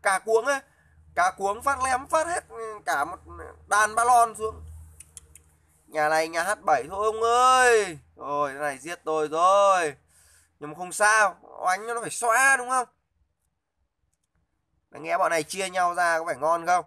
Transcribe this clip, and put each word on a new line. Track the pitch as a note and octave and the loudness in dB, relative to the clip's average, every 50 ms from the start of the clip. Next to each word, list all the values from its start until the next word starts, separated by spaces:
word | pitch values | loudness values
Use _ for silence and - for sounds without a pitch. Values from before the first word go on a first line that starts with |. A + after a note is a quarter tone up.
| - | 0
Cả | G3+ F#3+ F#3 - | 0 -2 -2 -2
cuống | A3 A3 A3 A3 | 0 0 0 2
ấy. | C4+ C#4+ C4+ C4+ _ _ _ _ _ _ _ _ _ _ | 0 -4 -4 -6 _ _ _ _ _ _ _ _ _ _
Cả | - F3 F#3 F#3 - | 0 0 0 0 -2
cuống | G3 G3 G3+ A3+ | -4 -4 -4 -2
phát | A#3+ C#4 C#4 B3+ B3+ | -2 -4 -2 -2 -2
lém | C4 B3+ B3 C#4 C4+ | -2 -2 -4 -4 -2
phát | D#4+ D#4+ D#4 E4+ | -2 -2 -2 -2
hết | E4+ D#4+ - _ A3+ A#3 A3+ A3 - - _ | -4 -6 -8 _ -16 -14 -14 -14 -14 -12 _
cả | - E3 C#3+ - | -4 -4 -2 -4
một | E3 F3+ - - - - E3+ E3 - - - - _ | -6 -8 -18 -18 -20 -20 -18 -18 -20 -20 -20 -6 _
đàn | G3 G#3 G#3+ G#3+ G#3+ | 2 2 2 2 2
ba | A3+ A#3 | 0 2
lon | A#3+ B3 A#3+ A#3 A3+ G#3+ | 4 6 6 6 4 0
xuống. | G#3+ A3 A3 - - - - - - - - - - - _ _ - - _ _ - _ _ _ _ _ _ _ _ _ _ | -6 -8 -8 -8 -10 -18 -20 -20 -20 -20 -20 -20 -20 -20 _ _ -20 -20 _ _ -20 _ _ _ _ _ _ _ _ _ _
Nhà | - D#3 D3+ D3+ | -4 -2 0 2
này | D#3+ D#3 D#3+ D#3+ | 2 0 0 -2
nhà | E3 E3+ E3+ | -4 -4 -4
H | F#3 G#3+ G3+ F3+ | -4 -4 -4 0
bảy | G3 D#3 C3+ A#2+ D3 | 0 0 0 0 -6
thôi | F#3 G3 G#3 | -6 -2 -2
ông | A3 A3 A3 | -2 -2 0
ơi. | A3+ A#3 A#3 B3 B3+ B3+ B3+ B3+ B3+ B3 A#3+ A3 G#3 F#3 E3 C#3 _ _ _ | 0 2 2 4 4 4 6 6 6 4 4 4 2 0 -6 -12 _ _ _
Rồi, | - A#2+ C3+ C#3+ C#3+ D3 C#3 | -16 -12 -8 -4 -4 -4 -4
cái | C3+ C#3 | -4 -6
này | D3+ D3 C#3 C3 | -6 -6 -6 -8
giết | B2+ D#3+ F3 E3+ _ | -10 -12 -14 -10 _
tôi | D#3+ D#3 D#3 D3+ D3+ | -4 -2 -2 -2 -2
rồi. | D3 D#3+ F3 F#3 G3 G3+ G3+ G3 F#3+ F#3 E3+ D3+ C3+ _ _ _ _ _ _ _ _ _ _ _ _ _ | 0 2 4 4 6 6 6 4 4 2 0 -2 -4 _ _ _ _ _ _ _ _ _ _ _ _ _
Nhưng | D3 D3 | -16 -16
mà | D#3 E3+ | -12 -12
không | F3+ F3+ | -12 -12
sao, | F3 - G#3 G#3 G#3+ A3 G#3+ F#3+ E3+ _ - - - - | -2 2 4 4 6 6 4 2 0 _ -20 -20 -14 -6
oánh | - F3 F#3 F#3+ G#3+ A#3 | -2 -2 -2 -2 -4 -8
nó | A#3+ A#3+ | -8 -8
phải | A3 F3 | -8 -10
xóa, | - - A#3 A#3+ A3+ A#3+ C4 C4+ C4+ B3+ | -8 -4 0 2 2 4 4 4 4 2
đúng | B3 B3 | 0 -2
không? | B3+ B3+ A#3+ - _ _ _ _ _ _ _ _ _ _ _ _ _ _ _ _ _ _ _ _ _ _ _ _ _ _ _ _ _ _ _ _ _ _ _ _ _ _ _ _ | -2 -2 -2 -4 _ _ _ _ _ _ _ _ _ _ _ _ _ _ _ _ _ _ _ _ _ _ _ _ _ _ _ _ _ _ _ _ _ _ _ _ _ _ _ _
Đấy, | _ C#3+ | _ -14
nghe | D3+ E3 E3+ F3+ | -6 -4 -2 0
bọn | F#3 D#3+ | 0 0
này | E3+ D#3+ D3+ | 0 -2 -4
chia | - - F#3+ G3 F#3 | -4 -6 -6 -6 -4
nhau | F3+ F#3 F3+ F3 F3 | -2 0 0 0 0
ra | F3 F3 E3+ E3 D#3+ | 0 0 0 0 0
có | E3 | -2
phải | E3+ D#3 B2 | -4 -6 -2
ngon | C#3 D#3 E3 E3+ E3+ | 0 0 0 0 0
không? | E3 F3+ F3+ D#3+ | 0 0 0 0